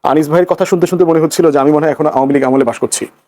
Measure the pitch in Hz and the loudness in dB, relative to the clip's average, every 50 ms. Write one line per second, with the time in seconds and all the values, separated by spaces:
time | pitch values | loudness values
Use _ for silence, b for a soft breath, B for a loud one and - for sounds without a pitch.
0 | - - 131 151 156 143 156 175 180 180 180 - 190 175 196 175 160 - 185 175 | -2 0 0 0 0 0 0 0 2 0 0 -2 0 -2 0 -2 0 -2 0 0
1 | 180 165 165 160 156 160 - - 175 165 143 143 135 143 151 151 156 156 143 - | 2 2 2 0 0 0 0 2 2 2 2 2 2 2 2 2 0 0 -2 0
2 | 156 151 - 131 135 139 139 139 131 131 127 135 131 120 113 - - 139 - - | -2 -2 0 0 -2 0 0 0 0 2 2 2 0 0 -2 -4 -6 -6 -4 -6
3 | - - _ _ _ | -8 -10 _ _ _